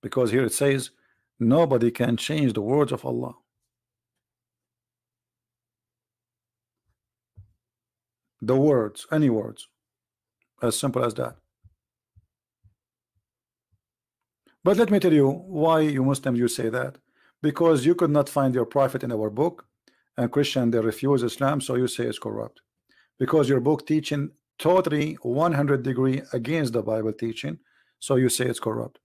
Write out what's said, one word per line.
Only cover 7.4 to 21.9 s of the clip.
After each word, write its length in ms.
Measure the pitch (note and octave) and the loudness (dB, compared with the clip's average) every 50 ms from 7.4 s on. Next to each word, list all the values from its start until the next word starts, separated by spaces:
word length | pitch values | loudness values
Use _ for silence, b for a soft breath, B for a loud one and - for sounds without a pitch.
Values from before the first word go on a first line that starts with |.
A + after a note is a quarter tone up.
| - _ _ _ _ _ _ _ _ _ _ _ _ _ _ _ _ _ _ _ | -20 _ _ _ _ _ _ _ _ _ _ _ _ _ _ _ _ _ _ _
The 160 | - A2 B2+ | -2 0 2
words, 500 | C3+ C#3 D3+ C#3+ B2 A2 G#2 - - - - | 4 4 4 4 2 2 -2 -6 -12 -10 -4
any 200 | D#3 D#3 D3+ C3+ | 0 2 2 4
words. 380 | A#2 A2 - A#2 G#2+ - - _ _ _ _ _ _ _ _ _ _ _ _ _ _ _ _ _ _ _ - | 2 0 -2 -4 -10 -16 -20 _ _ _ _ _ _ _ _ _ _ _ _ _ _ _ _ _ _ _ -4
As 160 | A#2+ A2+ - | -2 -2 -2
simple 260 | - C3+ B2+ B2+ B2 | -4 -4 -2 0 -2
as 100 | A#2+ A2+ | -2 -2
that. 220 | - - - - _ _ _ _ _ _ - _ _ _ _ _ _ _ _ _ - _ _ _ _ _ _ _ _ _ _ _ _ _ _ _ _ _ _ _ _ _ _ _ _ _ _ _ _ _ _ _ _ _ _ _ _ _ _ _ _ _ _ _ _ _ b b b _ | -4 -8 -8 -8 _ _ _ _ _ _ -20 _ _ _ _ _ _ _ _ _ -20 _ _ _ _ _ _ _ _ _ _ _ _ _ _ _ _ _ _ _ _ _ _ _ _ _ _ _ _ _ _ _ _ _ _ _ _ _ _ _ _ _ _ _ _ _ b b b _
But 140 | E3+ G#3 | 2 4
let 140 | G#3 A#3 G3 | 4 4 4
me 100 | G#3 G3 | 4 2
tell 120 | - F3+ D#3 | 4 6 6
you 160 | D3+ C#3 C3+ | 6 6 4
why 520 | C#3+ E3+ F3+ F#3 F#3 D#3 D3+ E3 D#3+ D#3+ | 2 -2 -8 -10 -4 0 2 2 4 4
you 240 | D#3 D3+ D3 C3+ C3 | 2 2 0 0 0
Muslims, 340 | C3+ C#3 C3 - C3+ B2 A#2+ | 0 0 0 -2 -2 0 0
you 80 | A#2+ | 0
say 220 | A#2 - - A#2+ A2+ | 0 0 -2 -4 -4
that. 300 | A2+ B2+ B2+ C3+ - - _ _ _ _ _ _ _ _ - | -2 -4 -6 -6 -10 -16 _ _ _ _ _ _ _ _ -4
Because 420 | D3+ C#3+ - E3+ E3 D#3+ C#3 B2 | -4 0 2 2 4 4 4 4
you 100 | D#3 F3 | 2 2
could 140 | F3 F3+ D#3+ | 2 2 2
not 180 | D3 D3 C#3 - | 2 2 0 0
find 260 | - C#3+ C3+ C3 B2 | 0 0 0 0 0
your 100 | B2+ A#2+ | 0 -2
prophet 380 | - - C#3+ C3+ C3+ - C3 C3+ | -2 0 0 0 0 0 -4 -6
in 100 | B2 A#2+ | -6 -4
our 180 | G#2+ G#2+ G#2+ | -4 -4 -4
book, 360 | G#2 A2+ D3 F3 F3 - - _ _ _ _ _ _ _ _ _ _ | -2 -2 -2 -2 -2 -6 -20 _ _ _ _ _ _ _ _ _ _
and 140 | - B2 A#2 | -4 -4 -2
Christian, 400 | - D3 D3 C#3+ - C#3 B2 A#2 | 0 0 -2 0 -2 0 0 2
they 80 | A#2 A#2 | 0 2
refuse 440 | A2 A2+ G#2+ - - C3+ C#3+ C3 A#2+ | 0 0 -4 -2 0 0 2 2 0
Islam, 380 | A#2 - - C#3 C3+ D3 C#3+ | -2 -4 -2 -2 -2 -2 -2
so 140 | C3 - B2+ | -4 -4 -2
you 140 | B2 B2+ | -2 -2
say 160 | A#2 | -2